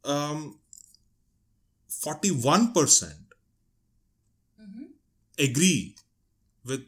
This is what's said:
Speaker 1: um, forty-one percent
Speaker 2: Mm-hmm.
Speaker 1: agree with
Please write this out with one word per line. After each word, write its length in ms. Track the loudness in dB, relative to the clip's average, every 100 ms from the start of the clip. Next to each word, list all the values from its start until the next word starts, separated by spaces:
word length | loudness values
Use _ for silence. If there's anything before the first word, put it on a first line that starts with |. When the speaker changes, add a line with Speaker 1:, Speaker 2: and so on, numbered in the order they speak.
Speaker 1:
um, 560 | -2 -4 -4 -6 -10 -18 _ -20 _ _ _ _ _ _ _ _ _ _ _
forty-one 840 | -10 -8 -4 -2 0 2 4 4
percent 440 | 2 4 4 2 -16 -20 _ _ _ _ _ _ _ _ _ _ _ _ _
Speaker 2:
Mm-hmm. 220 | -20 -18 -18 -20 _ _ _ -2
Speaker 1:
agree 560 | -2 2 2 2 -4 -18 _ _ _ _ _ _
with 200 | -10 -10